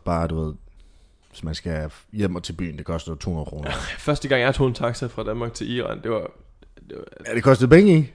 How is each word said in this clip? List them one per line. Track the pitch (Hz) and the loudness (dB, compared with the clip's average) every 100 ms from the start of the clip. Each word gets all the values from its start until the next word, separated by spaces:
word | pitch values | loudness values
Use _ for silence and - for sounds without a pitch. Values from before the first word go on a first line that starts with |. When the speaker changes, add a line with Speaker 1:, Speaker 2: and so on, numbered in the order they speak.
| - | -4
Speaker 1:
bare, | 82 82 | -2 -2
du | 80 | -4
ved, | 78 - - - - - _ _ _ | -6 -8 -18 -20 -20 -20 _ _ _
hvis | - | -12
man | 80 78 | -10 -8
skal | 87 78 78 - _ | -6 -6 -8 -12 _
hjem | 107 98 87 | -4 -2 -4
og | |
til | 82 | -10
byen, | 80 87 73 | -8 -8 -8
det | 78 | -8
koster | 82 - 78 | -8 -6 -8
to | - | -6
hundrede | 80 73 | -6 -6
kroner. | 73 73 - - | -8 -8 -8 -8
Speaker 2:
<laughs> | - | -8
Første | - 147 139 | -4 -2 0
gang, | 131 | 2
jeg | 127 - | 2 2
tog | 131 | 0
en | |
taxa | 117 117 117 123 | 0 -4 -4 -8
fra | - | -8
Danmark | 107 117 117 | -6 -6 -6
til | - 110 | -8 -6
Iran, | 120 - - | -4 -4 -6
det | 113 | -4
var, | 110 - - - _ - - - | -6 -6 -14 -20 _ -20 -20 -18
det | - | -16
var | - - - | -16 -16 -6
Speaker 1:
Ja, | 117 | 2
det | |
kostede | 131 131 127 | 4 6 8
penge, | 165 208 160 | 10 10 6
ikke? | 131 | 4